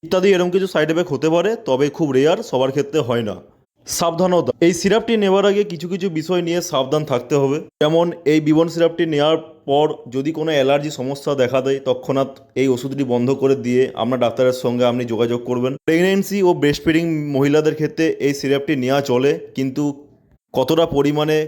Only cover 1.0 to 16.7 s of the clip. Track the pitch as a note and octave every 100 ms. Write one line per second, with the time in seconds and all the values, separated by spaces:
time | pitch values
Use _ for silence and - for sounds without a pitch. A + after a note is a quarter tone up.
1 | F3 C#3 D#3 E3+ F3+ A#3 - C3 C#3+ C#3
2 | D#3 C3 C#3+ G3 A3 C3 C3 C#3 C#3 D#3+
3 | B2+ A#2+ A2 F2+ - _ _ _ - -
4 | E3+ E3 F#3 F3+ - - E3+ F3 G3 G#3+
5 | A3+ A3+ G3+ F#3+ G3+ G3+ G3 E3+ E3+ F#3
6 | F#3+ D#3+ D#3 F3+ E3+ F3 E3+ C#3 B2+ D3+
7 | D3+ B2 B2 C#3+ C3+ D3 F#3+ _ D3+ E3
8 | E3+ E3 - D#3 D3 D#3 E3 D#3+ E3 E3
9 | E3+ D3 D3 D#3+ D#3+ - - C#3 D3+ D3+
10 | - B2+ C#3+ D#3 D#3+ D3 C3+ C#3+ D3 D3
11 | C3 C#3 - C#3 B2 C3 C3 C3+ C3+ B2+
12 | - C3+ C3+ - - - C3+ B2 C#3 C#3
13 | C3 A#2+ B2 C3+ C3+ C3+ A#2 B2 B2+ -
14 | A2+ B2+ A#2+ A2+ B2+ B2+ B2 B2 B2 A#2+
15 | A#2+ A2+ A#2 A#2+ A#2+ B2 B2+ C#3 - D#3+
16 | F#3 G3 F#3+ G3 F3+ D#3+ C#3+